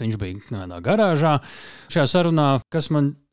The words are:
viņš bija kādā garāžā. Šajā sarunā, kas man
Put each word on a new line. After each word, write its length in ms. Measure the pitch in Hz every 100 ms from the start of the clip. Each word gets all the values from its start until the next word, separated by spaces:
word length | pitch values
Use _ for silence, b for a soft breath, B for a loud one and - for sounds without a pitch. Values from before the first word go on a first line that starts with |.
viņš 120 | 113 107
bija 220 | 95 95 -
kādā 320 | 104 90 87
garāžā. 580 | 117 214 202 151 160 143 B B B B B
Šajā 180 | 170 135
sarunā, 540 | 180 170 160 143 135 -
kas 200 | 165 -
man 260 | 151 143 139 _